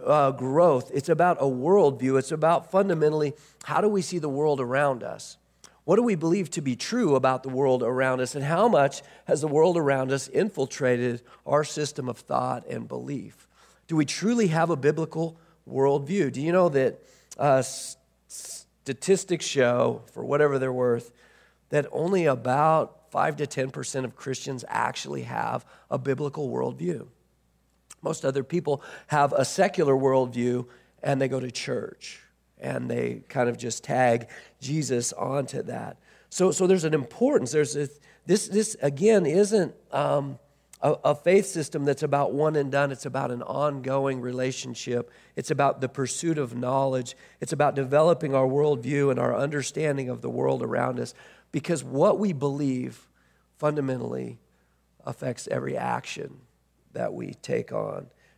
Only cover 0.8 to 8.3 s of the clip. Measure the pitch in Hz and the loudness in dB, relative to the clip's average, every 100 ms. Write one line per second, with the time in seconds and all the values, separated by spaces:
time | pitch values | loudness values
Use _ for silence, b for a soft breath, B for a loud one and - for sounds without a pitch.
0.8 | - 143 175 160 180 165 139 123 147 202 | 0 -4 0 2 4 2 0 0 4 6
1.8 | 147 117 131 135 - 156 156 160 - 190 | 6 4 2 2 0 0 2 2 2 2
2.8 | 196 160 151 156 147 B B B - 156 | 2 2 2 2 -2 B B B -4 0
3.8 | 214 202 - 175 147 135 151 135 123 135 | 2 2 -2 -4 -4 0 0 0 0 2
4.8 | 143 120 - - - - _ b b b | 2 0 -6 -12 -16 -20 _ b b b
5.8 | - 208 240 175 165 185 165 170 135 120 | 2 4 4 2 2 0 0 -4 -4 -4
6.8 | - 240 180 135 131 127 135 127 139 127 | -4 0 4 4 4 0 -2 0 2 2
7.8 | 117 127 131 127 123 | 2 0 0 0 -2